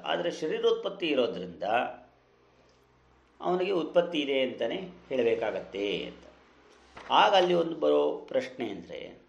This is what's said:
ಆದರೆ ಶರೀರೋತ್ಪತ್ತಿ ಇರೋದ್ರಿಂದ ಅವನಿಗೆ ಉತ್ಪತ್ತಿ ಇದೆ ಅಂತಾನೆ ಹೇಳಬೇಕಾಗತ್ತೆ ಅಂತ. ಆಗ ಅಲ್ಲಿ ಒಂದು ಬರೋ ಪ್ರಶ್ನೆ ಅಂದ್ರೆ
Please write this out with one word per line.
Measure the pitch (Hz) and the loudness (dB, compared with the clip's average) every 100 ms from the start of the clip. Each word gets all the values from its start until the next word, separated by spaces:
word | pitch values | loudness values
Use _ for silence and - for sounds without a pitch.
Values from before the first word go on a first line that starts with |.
ಆದರೆ | 147 170 170 | -2 0 0
ಶರೀರೋತ್ಪತ್ತಿ | - 160 226 233 226 196 185 165 | -2 -4 2 2 2 -2 -4 0
ಇರೋದ್ರಿಂದ | 135 117 90 90 85 98 117 - - - _ _ _ _ _ _ _ _ _ _ _ _ - | 2 2 -2 -10 -6 0 0 0 -6 -20 _ _ _ _ _ _ _ _ _ _ _ _ -8
ಅವನಿಗೆ | 175 180 180 | -2 0 0
ಉತ್ಪತ್ತಿ | 185 151 175 - 156 | 0 2 2 2 -2
ಇದೆ | 139 135 | 0 0
ಅಂತಾನೆ | 127 113 113 - 92 - - | 0 -2 -4 -4 -8 -14 -6
ಹೇಳಬೇಕಾಗತ್ತೆ | 131 117 113 110 92 87 98 101 87 | 0 2 2 -2 -4 -6 -4 -4 -4
ಅಂತ. | - - - - _ _ - - - - - | -8 -14 -20 -20 _ _ -20 -20 -20 -14 2
ಆಗ | 139 208 | 4 6
ಅಲ್ಲಿ | 196 180 | 6 4
ಒಂದು | 175 165 156 | 2 0 0
ಬರೋ | 151 147 147 151 - | 2 4 2 -2 -4
ಪ್ರಶ್ನೆ | 131 127 - 113 | -4 -4 -8 -8
ಅಂದ್ರೆ | 95 - 67 - - | -8 -12 -14 -14 -18